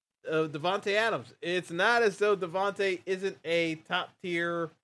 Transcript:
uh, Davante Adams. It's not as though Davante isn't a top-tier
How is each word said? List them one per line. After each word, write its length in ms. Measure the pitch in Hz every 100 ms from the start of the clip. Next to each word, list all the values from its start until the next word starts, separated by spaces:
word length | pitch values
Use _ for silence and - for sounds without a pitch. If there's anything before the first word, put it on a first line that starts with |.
| _ _ -
uh, 220 | 160 160
Davante 460 | 143 170 202 202
Adams. 400 | 202 226 165 113 -
It's 280 | 165 180 175
not 320 | 170 208 240
as 160 | 226 175
though 180 | 208 196
Davante 640 | 180 185 196 190 196 180 -
isn't 320 | 185 190 -
a 320 | 156 170 165 160
top-tier 920 | - 180 - _ 185 170 170 170 156 -